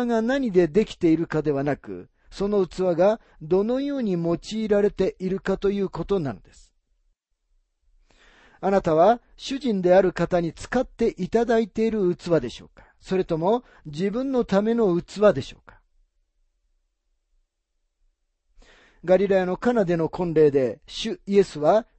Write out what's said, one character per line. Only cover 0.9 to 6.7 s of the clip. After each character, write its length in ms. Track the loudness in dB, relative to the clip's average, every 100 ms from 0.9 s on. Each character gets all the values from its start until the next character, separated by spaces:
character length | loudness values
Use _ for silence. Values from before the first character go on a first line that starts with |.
| -2
て 160 | 0
い 40 | 2
る 100 | 0
か 160 | -4
で 100 | -2
は 100 | -2
な 140 | -2 -4
く、 340 | -8 -14 -16 _ _
そ 180 | -8 -2
の 180 | 0 -2
器 300 | -2 -2 2
が 240 | 2 2 _ _
ど 240 | -2 0
の 160 | 0 -2
よ 180 | -4 -4
う 40 |
に 100 | -2
用 240 | -2 -2 -4
い 260 | -6 -8 -2
ら 140 | 0
れ 80 | 0
て 240 | 0 -4 -2
い 80 | -6
る 120 | -6
か 160 | -4 -2
と 140 | -2
い 100 | -2
う 80 | -4
こ 160 | -6
と 140 | -4 -2
な 140 | -4
の 80 | -8
で 120 | -16
す。 220 | -20 _